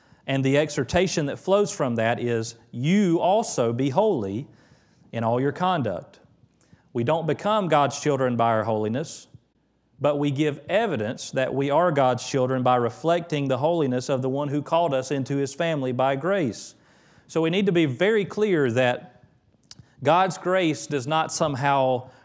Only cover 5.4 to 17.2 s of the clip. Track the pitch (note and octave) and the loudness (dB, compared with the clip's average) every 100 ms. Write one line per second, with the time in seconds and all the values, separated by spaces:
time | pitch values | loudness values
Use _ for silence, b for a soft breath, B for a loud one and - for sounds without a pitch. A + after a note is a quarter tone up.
5.4 | C#3 C3+ F3+ F3 A2 F2 - - _ _ | -2 0 0 0 -2 -4 -10 -20 _ _
6.4 | _ _ b b b A#2+ A#2+ E3 D#3+ C#3+ | _ _ b b b -4 0 0 -2 -2
7.4 | G3+ G#3+ F3+ D3+ C#3 - D3 C3+ B2+ A#2+ | 0 0 4 4 4 0 -2 0 0 2
8.4 | A#2 A2 G#2+ G#2+ G#2+ A#2+ E3 - - - | 2 2 0 0 -2 -4 -6 -12 -20 -20
9.4 | _ _ _ _ _ _ C#3+ D3 D3 C3+ | _ _ _ _ _ _ -2 0 0 0
10.4 | D3+ C3+ - F#3+ A3+ B2+ G#2 D3+ - C3+ | -2 -2 -2 0 0 -2 -4 -6 -6 -2
11.4 | C3 C3 C#3 C#3+ F3+ D3 C3 B2+ - C3+ | -2 0 0 2 2 4 2 2 -2 -2
12.4 | B2+ C3 B2 B2 A#2 A#2 D#3+ F3 E3+ D3 | 0 0 2 2 2 -2 0 0 0 -4
13.4 | C#3 B2+ D3+ F3 C#3 B2 B2+ C3 B2+ C3+ | -2 0 0 0 0 -2 -2 -2 -2 -4
14.4 | C#3+ D3 D3 E3 E3+ C3+ B2+ C#3 B2 C#3 | -4 -4 0 0 2 0 -2 -4 -2 -2
15.4 | C#3 - E3+ D#3 B2+ B2 C3 C3+ D#3+ G3+ | -4 -2 -2 -2 -2 0 0 0 -2 0
16.4 | C#3 - - - b b b b | -2 -4 -12 -20 b b b b